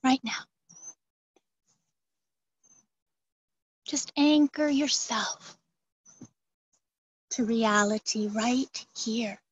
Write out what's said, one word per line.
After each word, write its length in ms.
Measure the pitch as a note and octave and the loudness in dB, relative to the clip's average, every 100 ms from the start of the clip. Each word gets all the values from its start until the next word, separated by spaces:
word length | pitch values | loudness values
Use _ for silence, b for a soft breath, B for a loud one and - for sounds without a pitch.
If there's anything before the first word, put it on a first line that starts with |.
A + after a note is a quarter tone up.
Right 160 | C4 C4 | 2 2
now. 200 | A3+ - - _ _ - - - _ _ _ _ _ _ _ _ _ _ _ _ _ _ _ _ _ - _ _ _ _ _ _ _ _ _ _ - | 0 -10 -12 _ _ -20 -20 -20 _ _ _ _ _ _ _ _ _ _ _ _ _ _ _ _ _ -20 _ _ _ _ _ _ _ _ _ _ -6
Just 260 | D4 - - | -6 -4 2
anchor 500 | C#4+ D4+ D4 - D4+ | 4 6 4 2 0
yourself 880 | C#4 D4 - - A3+ - - - - _ _ _ _ _ _ - _ _ _ _ _ _ _ _ _ _ | 0 0 -2 -2 -4 -4 -8 -16 -20 _ _ _ _ _ _ -20 _ _ _ _ _ _ _ _ _ _
to 140 | - A3 | -4 0
reality 800 | A3+ A3 G#3 G#3 G#3+ - A3 G#3 | 2 4 4 4 0 -4 -4 -2
right 580 | G#3+ A3+ B3+ C#4 - - - | -2 0 0 -2 -8 -14 -8
here. 440 | - A3 A3 G3 _ | -4 -4 -4 -8 _